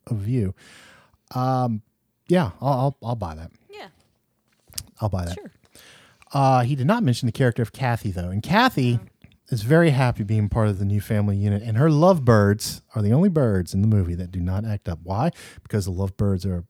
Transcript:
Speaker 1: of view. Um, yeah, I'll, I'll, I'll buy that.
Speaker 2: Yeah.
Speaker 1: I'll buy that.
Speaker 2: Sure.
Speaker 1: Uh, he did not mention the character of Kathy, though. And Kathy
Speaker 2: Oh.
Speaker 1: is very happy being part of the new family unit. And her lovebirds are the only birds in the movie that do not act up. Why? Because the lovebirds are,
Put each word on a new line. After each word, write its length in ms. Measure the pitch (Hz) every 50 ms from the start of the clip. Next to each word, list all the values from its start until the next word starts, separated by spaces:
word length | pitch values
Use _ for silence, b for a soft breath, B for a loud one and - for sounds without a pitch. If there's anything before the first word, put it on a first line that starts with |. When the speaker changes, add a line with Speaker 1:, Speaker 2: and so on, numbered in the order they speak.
| _
Speaker 1:
of 120 | - 123 107
view. 360 | 98 107 127 127 104 92 90 B B B B B B B B B B B B B _ _ -
Um, 480 | 127 127 131 131 127 127 123 113 107 - _ _ _ _ _ _ _ _ -
yeah, 220 | 175 180 165 107 - -
I'll, 120 | - 135 143
I'll, 240 | 123 127 143 139 - -
I'll 120 | 110 123
buy 180 | 117 101 92 -
that. 160 | 80 82 85 - _ _ _
Speaker 2:
Yeah. 200 | 403 415 381 - - _ _ _ _ _ _ _ _ _ _ _ _ _ _ _ - - - - _ -
Speaker 1:
I'll 80 | - 107
buy 160 | 92 95 90
that. 100 | 87 87
Speaker 2:
Sure. 160 | - 403 - - _ _ B B B B B B B B B B B B B -
Speaker 1:
Uh, 300 | 143 139 135 131 127 123
he 120 | 117 147
did 100 | 139 123
not 160 | 143 214 240 226
mention 240 | 139 120 - -
the 60 | 120 -
character 300 | - 139 123 117 - 117
of 100 | - -
Kathy, 380 | - 135 127 117 110 - 110
though. 200 | 87 87 87 87
And 120 | 92 101 -
Kathy 580 | - 175 208 247 262 - - 131 123 120 117 -
Speaker 2:
Oh. 40 | - _ _ - - _ _ _ _
Speaker 1:
is 140 | - 117 101
very 280 | 113 151 165 170 165
happy 320 | 139 123 135 123 117 - 113
being 240 | 101 110 110 104 101
part 200 | - 117 110 107
of 100 | 104 92
the 60 | 101
new 160 | 98 104 104
family 360 | 101 - 117 104 104 104 101
unit. 260 | 101 101 104 101 101 101
And 140 | 117 110 107
her 120 | 139 165
lovebirds 920 | 156 143 160 180 190 165 131 117 117 107 104 101 101 107 - - - - - _ -
are 80 | 117 104
the 100 | 101 113
only 160 | 139 180 208
birds 460 | 170 156 139 117 101 92 90 - -
in 80 | 98 98
the 60 | 110
movie 260 | 107 104 92 85 87
that 160 | 85 90 87
do 100 | 90 92
not 240 | 87 90 95 98 107
act 240 | 113 107 101 - -
up. 120 | 85 80 85
Why? 280 | 87 95 101 135 170 B B B B B B -
Because 220 | - - 107 95
the 40 | 95
lovebirds 560 | 92 87 98 98 95 - 104 101 98 92 -
are, 180 | 101 92 87 85 -